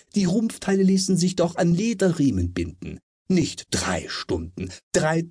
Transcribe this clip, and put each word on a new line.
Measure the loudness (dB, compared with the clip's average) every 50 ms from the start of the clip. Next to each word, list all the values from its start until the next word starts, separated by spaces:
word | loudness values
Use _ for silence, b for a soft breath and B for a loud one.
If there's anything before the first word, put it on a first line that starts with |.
| B B -2
Die | 0 0
Rumpfteile | 2 2 2 0 -2 -2 -4 -2 0 2 4 4
ließen | 4 4 2 2 2 2
sich | 2 2 0 2
doch | 0 0 0 0
an | 0 2 2 2
Lederriemen | 2 0 0 0 2 2 2 2 2 2 2 2 2 -2 -2
binden. | -2 -4 -6 -6 -8 -12 -12 -12 -12 -14 -16 _ _ _ _ 0
Nicht | 2 2 2 0 -4 -10 -10 _
drei | -4 -4 -2 -2 -4 -4 -4 -6
Stunden, | -10 -8 -6 -4 -4 -4 -6 -8 -10 -10 -10 -10 -12 -14 _ _
drei | -2 0 2 2 0 0 -2 -4